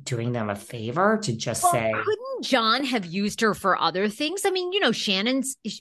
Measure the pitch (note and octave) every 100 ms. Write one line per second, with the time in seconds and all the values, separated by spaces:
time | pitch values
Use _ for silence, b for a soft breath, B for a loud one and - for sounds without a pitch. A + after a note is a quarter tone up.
0 | - A#2+ A#2+ A#2+ G#2 G2+ - A#2+ A2 C#3+
1 | G3+ G#3+ G#3+ A2 B2 A2 F4 A#2+ A2+ A2
2 | - G#4+ C5 B4 - B3 A3 B3 C#4 A#3+
3 | F3 F3+ G3+ - A3 F#3 G3 F3 D#3+ F3+
4 | G#3 G#3 D4+ F#4+ G4 F#4 F4+ G4 D4+ G#3
5 | - F#3+ A3+ C4+ C4 - G#3+ -